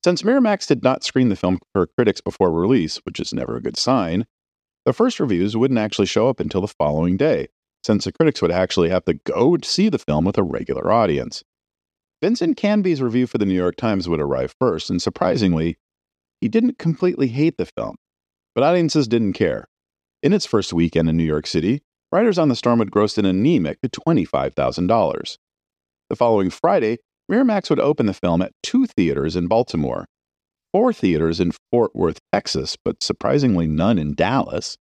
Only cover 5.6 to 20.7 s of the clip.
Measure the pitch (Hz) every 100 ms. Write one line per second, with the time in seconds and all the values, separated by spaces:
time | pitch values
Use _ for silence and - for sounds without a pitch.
5.6 | 131 123 107 - 101 - 120 127 - 95
6.6 | 95 - 76 76 87 92 151 110 67 _
7.6 | _ _ - 104 - - 160 - 85 87
8.6 | 92 - 85 90 - 78 - - 127 175
9.6 | - - 214 165 - 76 87 104 92 64
10.6 | - 65 - 113 104 71 60 - _ _
11.6 | _ _ _ _ _ _ 196 240 330 294
12.6 | 202 208 190 151 127 120 123 123 101 92
13.6 | 90 - 117 98 85 80 71 65 65 _
14.6 | 127 80 - 87 - - 92 131 98 82
15.6 | 82 85 _ _ _ _ _ _ 110 220
16.6 | 240 - 165 160 180 - 135 120 156 -
17.6 | 90 - 55 - _ _ _ _ _ -
18.6 | 139 175 160 156 123 117 107 87 90 57
19.6 | - _ _ _ _ _ 143 202 - 110
20.6 | 95